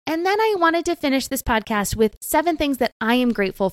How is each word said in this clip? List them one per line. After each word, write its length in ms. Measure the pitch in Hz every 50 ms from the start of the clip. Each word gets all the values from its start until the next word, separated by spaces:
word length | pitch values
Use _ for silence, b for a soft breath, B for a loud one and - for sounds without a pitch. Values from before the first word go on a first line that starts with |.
| -
And 200 | 285 320 330 339
then 120 | 381 403 415
I 140 | 440 440 415 359
wanted 240 | 339 330 330 339 330
to 100 | 349 339
finish 320 | - - 277 269 269 - -
this 120 | 269 247
podcast 540 | - - 233 220 - - 220 208 196 - -
with 220 | 214 220 214 - -
seven 380 | - - - 302 311 349 330
things 220 | - 311 285 277 -
that 120 | - - - -
I 160 | 269 277 247
am 160 | 254 247 240
grateful 400 | 220 - 196 190 - - 196 185